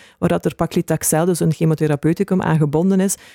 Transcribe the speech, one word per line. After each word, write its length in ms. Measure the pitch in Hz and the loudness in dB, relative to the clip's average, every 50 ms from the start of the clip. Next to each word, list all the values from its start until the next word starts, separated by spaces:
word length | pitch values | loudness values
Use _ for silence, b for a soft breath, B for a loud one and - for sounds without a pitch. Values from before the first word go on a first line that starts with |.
| B B B B | B B B B
waar 100 | 180 170 | -2 -2
dat 160 | 170 170 - | -2 0 -2
er 100 | 165 - | -4 -2
paclitaxel, 680 | - 170 160 - 180 - - 160 151 - - 165 156 170 | -2 -4 -2 -2 -4 -2 0 -4 -2 -2 0 0 0 2
dus 140 | 185 175 - | 0 0 0
een 140 | 170 165 151 | 0 0 0
chemotherapeuticum, 880 | - 165 160 160 - 156 151 147 139 - 156 170 - 196 - 185 185 | 0 0 0 0 0 0 0 0 0 0 -2 0 0 -2 -2 0 -2
aan 160 | - - 160 | 0 0 2
gebonden 420 | 151 156 147 139 156 175 190 196 190 | 2 2 0 0 0 2 2 2 2
is 160 | 190 202 - B B B B | 2 0 -2 B B B B